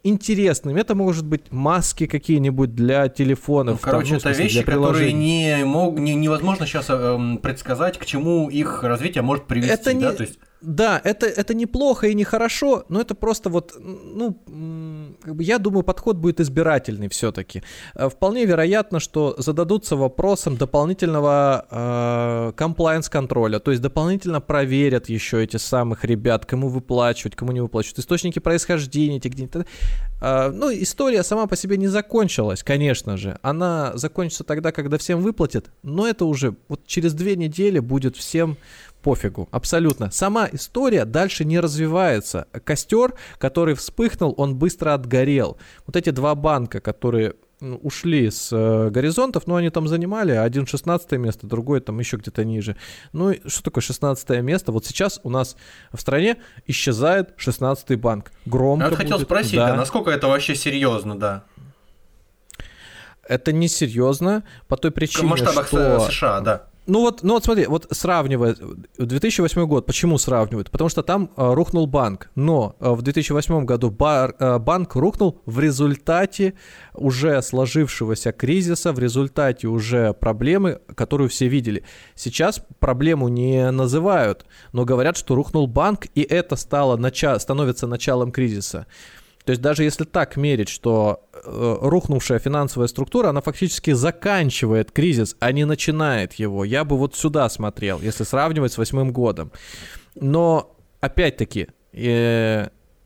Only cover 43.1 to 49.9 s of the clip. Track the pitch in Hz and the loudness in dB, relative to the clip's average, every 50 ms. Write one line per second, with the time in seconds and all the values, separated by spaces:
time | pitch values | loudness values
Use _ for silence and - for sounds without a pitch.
43.1 | 247 - - - - - - 135 - 170 170 160 147 - - - - - 233 226 | 0 -6 -16 -20 -8 -4 -4 -2 0 2 2 2 2 0 -4 -6 -2 0 0 0
44.1 | - - 180 147 - - 139 139 135 127 156 180 - - 160 156 147 139 123 120 | 0 0 -2 -2 0 0 -2 -2 0 0 0 0 0 0 0 0 0 0 0 0
45.1 | 127 127 131 139 143 135 110 78 - - - - - - - - - 175 170 165 | 2 2 4 4 2 2 0 0 -4 -8 -16 -20 -20 -20 -14 -6 -4 -2 0 0
46.1 | 139 127 135 147 151 147 143 156 151 131 120 117 - 110 - 107 104 - - 123 | -2 0 0 0 0 0 2 0 0 0 0 -4 -6 -6 -6 -6 -6 -2 -2 0
47.1 | 117 113 110 107 - - _ _ _ _ 139 131 127 - - 143 - - - 170 | 2 2 2 0 -2 -6 _ _ _ _ -12 -12 -12 -8 -8 -8 -8 -4 -2 0
48.1 | 165 147 120 107 101 - - - 117 113 110 113 110 110 110 110 104 123 135 156 | 2 2 2 2 0 -4 -6 -4 -2 0 2 2 4 4 2 2 2 2 0 2
49.1 | 170 233 254 269 - 160 - - 175 175 170 165 160 165 160 151 | 2 0 0 0 0 -2 -2 0 0 0 0 0 0 -2 -2 0